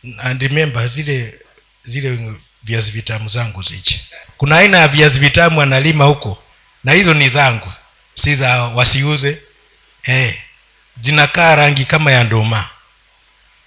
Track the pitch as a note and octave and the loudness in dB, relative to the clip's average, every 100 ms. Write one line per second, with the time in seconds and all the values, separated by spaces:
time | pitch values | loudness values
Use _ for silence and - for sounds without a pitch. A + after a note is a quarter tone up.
0 | B2 A2+ B2+ C3 C3+ D3 D#3 A#2+ A#2 C3 | -20 -12 -8 -4 -2 -2 -2 -2 -6 -6
1 | D3 C3+ A2+ - _ _ _ _ - B2+ | -6 -6 -6 -14 _ _ _ _ -12 -8
2 | C3+ B2 A2+ A2 _ _ G#2+ A2+ G#2+ G#2+ | -6 -6 -8 -14 _ _ -8 -6 -4 -8
3 | G#2+ A2 G#2+ A#2+ A#2 F#2+ F#2+ G2 - - | -8 -8 -6 -6 -6 -6 -8 -6 -4 -6
4 | - - - - C#3+ D#3 G3+ F#3 D#3 C#3+ | -8 -20 -20 -6 0 4 4 6 4 4
5 | D3+ C3 C#3 E3+ E3+ D#3+ C#3 C3 D3 D#3 | 2 4 2 4 2 4 2 2 0 2
6 | C#3+ C#3+ G#2+ F#2+ _ _ _ _ C3 E3 | 2 2 -4 -12 _ _ _ _ 0 2
7 | F#3+ D3+ C3+ C3 C3+ A2+ G2 - _ _ | 2 2 2 2 2 0 -8 -18 _ _
8 | _ - D3 C#3+ C3 B2 A#2+ A#2 B2 C3+ | _ -8 -4 -2 0 0 -2 -2 0 0
9 | C#3+ D3+ C#3 D3+ _ _ _ _ _ _ | -2 -2 -4 -6 _ _ _ _ _ _
10 | - B2+ B2 - - _ _ _ _ - | -4 -2 -2 -4 -14 _ _ _ _ -10
11 | A#2 D3+ D3 - E3 D3+ D3 C#3+ C3 D#3 | -2 2 2 2 4 4 4 2 0 0
12 | D#3 B2+ A2+ A2 A2 A2+ F2 - _ _ | 2 2 2 0 0 -2 -6 -14 _ _
13 | _ _ _ _ _ _ | _ _ _ _ _ _